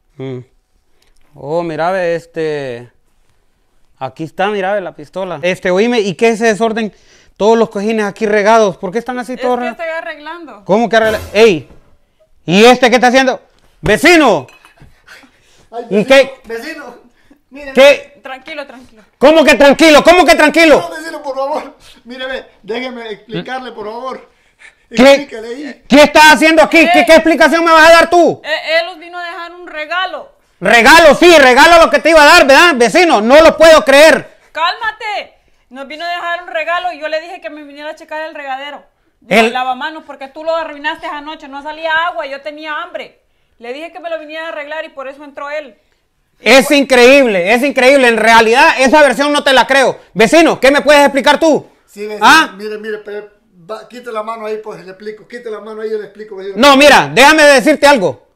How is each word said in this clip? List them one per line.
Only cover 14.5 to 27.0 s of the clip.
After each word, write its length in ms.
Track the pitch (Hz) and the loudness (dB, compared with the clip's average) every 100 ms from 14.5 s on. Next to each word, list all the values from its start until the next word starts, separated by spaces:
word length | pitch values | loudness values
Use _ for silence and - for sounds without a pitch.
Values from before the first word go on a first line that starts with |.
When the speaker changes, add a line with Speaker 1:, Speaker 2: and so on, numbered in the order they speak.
| _ _ _ - _ _ - _ _ _ _ _ | _ _ _ -20 _ _ -20 _ _ _ _ _
Speaker 3:
Ay, 160 | 233 240 | -14 -6
Speaker 1:
¿Y 80 | 190 | -4
Speaker 3:
vecino, 20 | 233 | 2
Speaker 1:
qué? 400 | 269 262 - - | 2 2 -4 -16
Speaker 3:
vecino, 360 | 226 285 320 269 - _ _ _ 285 _ | -16 -14 -18 -20 -20 _ _ _ _ _
mire, 240 | 269 277 | -20 -8
Speaker 1:
¿Qué? 480 | 262 277 269 - _ | 0 0 0 -4 _
Speaker 2:
Tranquilo, 440 | 254 262 285 311 277 | -18 -18 -16 -16 -16
tranquilo. 360 | 240 247 214 _ - | -18 -20 _ _ 0
Speaker 1:
¿Cómo 240 | 269 320 | 2 4
que 100 | 277 | 2
tranquilo? 500 | 240 277 262 320 294 | 4 4 4 4 4
¿Cómo 220 | 311 359 359 | 4 4 4
que 80 | |
tranquilo? 460 | 311 294 311 330 269 | 2 2 4 4 4
Speaker 3:
No, 100 | 339 | 0
vecino, 280 | 330 320 311 | -12 -14 -14
por 120 | 294 | -10
favor. 420 | 269 277 294 277 _ - - | -8 -6 -8 -10 _ -20 -20
Mire, 220 | 226 254 262 | -20 -14 -12
ve, 180 | 262 - _ | -12 -14 _
déjeme 480 | 180 233 254 233 226 | -12 -10 -10 -12 -14
explicarle, 600 | 202 - 185 180 262 247 | -16 -12 -12 -10 -12 -12
por 140 | 202 208 | -14 -14
favor. 420 | 233 254 233 _ _ _ _ _ _ _ | -12 -14 -14 _ _ _ _ _ _ _
Speaker 1:
¿Qué? 120 | 226 | 2
Speaker 3:
Explíquele 460 | 262 277 285 233 226 | 4 4 0 -16 -16
ahí. 340 | 247 294 - - | -14 -16 -14 0
Speaker 1:
¿Qué 140 | 277 | 2
estás 320 | 294 320 311 | 4 4 4
haciendo 280 | 294 311 320 | 4 4 2
aquí? 240 | - 330 320 | 2 2 2
¿Qué, 80 | 359 | 2